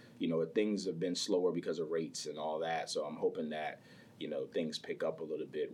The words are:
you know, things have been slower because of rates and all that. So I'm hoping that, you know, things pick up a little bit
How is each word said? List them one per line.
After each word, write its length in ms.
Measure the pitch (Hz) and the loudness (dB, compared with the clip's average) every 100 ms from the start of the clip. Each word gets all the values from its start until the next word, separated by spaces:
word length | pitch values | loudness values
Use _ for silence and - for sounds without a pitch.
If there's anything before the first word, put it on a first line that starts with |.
| - - | -14 -2
you 100 | 85 | 2
know, 160 | 82 82 | 4 4
things 400 | 110 107 101 92 | 4 4 4 0
have 120 | 82 | 0
been 160 | 87 87 | 0 0
slower 360 | - 92 90 | 2 4 4
because 260 | 85 85 82 | 2 0 0
of 120 | 78 | 0
rates 340 | 82 78 - 76 | 0 0 -4 -6
and 140 | 76 | -4
all 180 | 78 78 | -2 0
that. 300 | 82 80 80 | 0 0 0
So 160 | 85 78 | -2 -2
I'm 100 | 80 | 2
hoping 340 | 92 90 78 | 0 2 -2
that, 280 | 76 73 - - - - - | -2 -4 -6 -12 -20 -18 -8
you 80 | 76 | -4
know, 180 | 71 67 | -2 0
things 300 | 95 80 - | 0 0 -2
pick 240 | - 76 | -4 -2
up 180 | 73 73 | -2 -2
a 20 | |
little 220 | 78 76 73 | -2 -4 -4
bit 260 | 76 71 | -2 -2